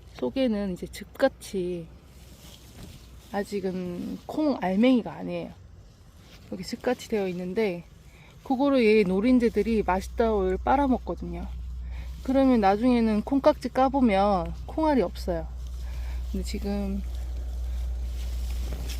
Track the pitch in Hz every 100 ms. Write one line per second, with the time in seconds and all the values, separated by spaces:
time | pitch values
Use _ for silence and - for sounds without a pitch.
0 | - - 247 269 262 202 202 180 175 -
1 | - - 269 - - 190 180 175 160 -
2 | - - - - - - - - - -
3 | - - - 196 202 202 185 180 180 175
4 | - 190 - - 302 247 180 190 254 254
5 | 170 151 180 175 165 - - - - -
6 | - - - - - 196 185 240 - 247
7 | - 214 190 180 180 190 214 175 - -
8 | - - - - - 247 285 269 214 220
9 | 180 190 240 254 226 208 202 220 180 190
10 | - - 226 208 185 185 - 269 277 240
11 | - 170 175 170 190 - - - - -
12 | - - - 269 269 240 196 208 254 240
13 | 226 214 - 277 302 285 247 269 262 269
14 | 247 190 202 190 165 - - - 311 269
15 | 180 - - 170 160 - - - - -
16 | - - - 190 180 202 202 202 196 196
17 | - - - - - - - - - -
18 | - - - - - - - - -